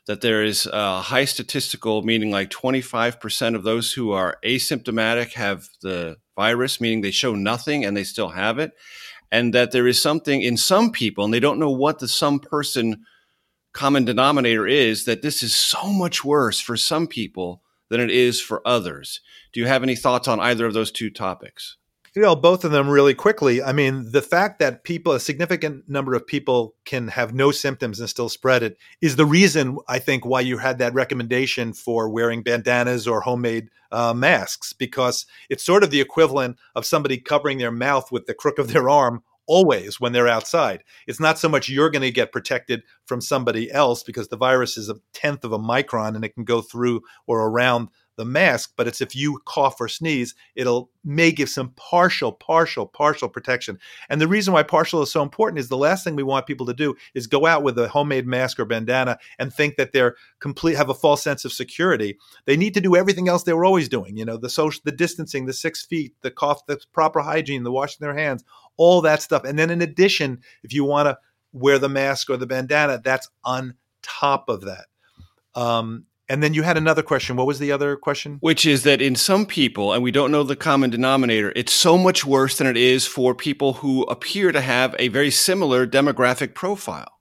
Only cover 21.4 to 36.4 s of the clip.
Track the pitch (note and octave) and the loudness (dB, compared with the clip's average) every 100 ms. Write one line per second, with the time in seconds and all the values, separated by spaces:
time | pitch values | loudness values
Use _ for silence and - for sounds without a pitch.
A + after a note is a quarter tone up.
21.4 | - - - - _ _ _ G3 G#3 D#3 | -12 -18 -20 -20 _ _ _ 2 4 6
22.4 | E3 F#3 E3+ D3 C#3 C#3+ C#3+ C3+ G#3 G#3+ | 4 4 2 2 4 6 6 6 2 2
23.4 | C#3 B2 C3+ C#3+ C3+ C3+ A2 C3+ C3 F3 | 2 2 0 0 0 0 0 -2 2 2
24.4 | G3+ - C#3+ B2 - E3+ E3+ C3 - C#3 | 2 0 -2 -2 -8 -6 0 0 -2 -4
25.4 | E3+ F3+ D#3 C3+ - C#3 C3 B2 - C#3+ | -2 -2 -4 -8 -8 -6 -2 -4 -2 -6
26.4 | C#3 B2+ A2+ _ - C3 A2+ - A#2 B2+ | 0 0 0 _ -8 -6 -6 -4 -4 2
27.4 | C#3 C#3+ C#3+ C3 B2 G2+ A#2 - A#2 - | 2 2 -4 -4 -6 -6 -10 -6 -6 -2
28.4 | C3 B2+ A2+ - _ - E3 C3 D3+ E3 | 2 2 2 -6 _ -4 -2 4 4 6
29.4 | F#3+ D3+ C3 C3+ - B2+ C#3 C3 A#2+ C3 | 4 4 0 -4 -4 -4 0 -2 0 0
30.4 | B2+ A#2+ B2+ B2 A#2+ B2+ B2+ B2+ A#2 B2+ | 0 -2 -2 0 0 0 -2 -2 -2 0
31.4 | C3 - A#2 A2 - A2+ A2 A2 A#2 A#2 | 0 -2 -6 -8 -4 -2 -2 0 -2 -2
32.4 | A2 A#2+ A2+ B2 B2 B2 A2 A2+ B2+ B2 | -2 -2 0 0 2 -2 0 -2 0 -2
33.4 | A#2+ A2+ A2 _ - A2 A#2 A#2+ C#3+ D3 | -2 -4 -8 _ -10 -2 -2 2 2 2
34.4 | F#2+ - - - B2+ - B2+ A#2+ - - | 0 -10 -12 -8 -8 -2 0 -2 -8 -16
35.4 | - C3 - F#3+ G3 C#3 C#3 - D#3 C#3 | -10 -8 2 4 4 2 0 2 2 2